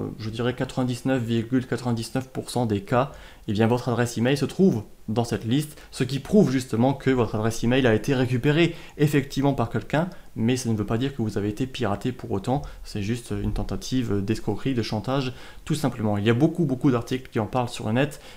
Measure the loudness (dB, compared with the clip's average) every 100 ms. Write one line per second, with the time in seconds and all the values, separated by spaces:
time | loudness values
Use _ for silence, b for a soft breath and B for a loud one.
0 | -2 -8 -8 -4 -2 -2 -4 -2 -2 -2
1 | 0 0 0 0 2 0 0 -4 -2 -2
2 | -2 -4 -4 -8 -4 -2 0 0 2 2
3 | 2 B B B -4 2 4 4 0 0
4 | 0 2 2 2 0 4 4 4 -4 -12
5 | -4 -2 0 -2 0 0 -2 -8 -10 -4
6 | -2 -4 4 6 6 4 0 2 2 2
7 | 2 2 2 0 -2 0 2 4 4 4
8 | 2 2 2 2 2 4 2 B B B
9 | 2 2 0 0 0 2 0 -2 -2 -2
10 | -2 B B -2 0 0 0 -2 0 -2
11 | -2 -2 -4 -2 -4 -4 -6 -2 -2 -2
12 | -4 -6 -4 -4 -2 -2 -4 B -10 -6
13 | -4 -4 -4 -6 -2 -2 -4 -6 -4 -2
14 | 0 0 0 -2 -2 -2 -2 -2 -2 -4
15 | -2 -2 -2 -6 B B -6 -2 -2 0
16 | -2 2 2 4 4 2 0 2 2 2
17 | 0 -6 -4 -4 -2 0 -2 -4 -2 0
18 | 0 -4 B